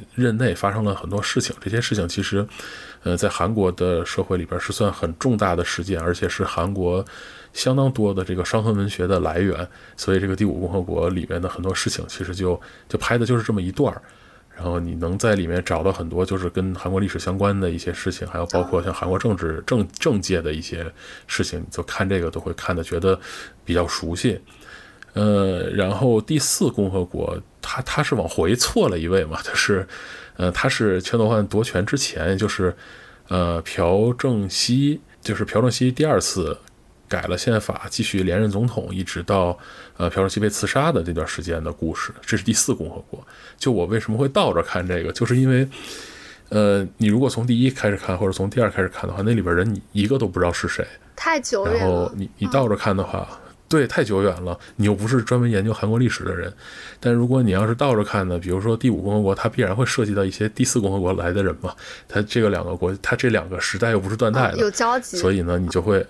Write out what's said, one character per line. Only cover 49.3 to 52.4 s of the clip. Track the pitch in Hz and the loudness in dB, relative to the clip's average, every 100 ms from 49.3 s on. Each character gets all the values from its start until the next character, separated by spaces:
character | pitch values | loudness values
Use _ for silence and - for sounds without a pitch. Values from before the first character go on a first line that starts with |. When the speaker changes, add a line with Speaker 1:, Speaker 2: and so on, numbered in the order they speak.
Speaker 1:
里 | 117 | 2
边 | 87 85 | 2 2
人 | 107 | 2
你 | 101 - | -2 -2
一 | 101 104 | 0 2
个 | 135 | 2
都 | 104 | 0
不 | 90 | 2
知 | 87 | 0
道 | |
是 | - 85 | 0 -2
谁。 | - - - - - | -4 -6 -12 -20 -6
Speaker 2:
太 | 330 311 | -2 0
久 | - 208 196 | 0 -2 0
远 | |
了。 | - | 2
Speaker 1:
然 | 92 | 2
后 | 87 87 101 | 2 0 -4
你， | 95 | -8
你 | - | -4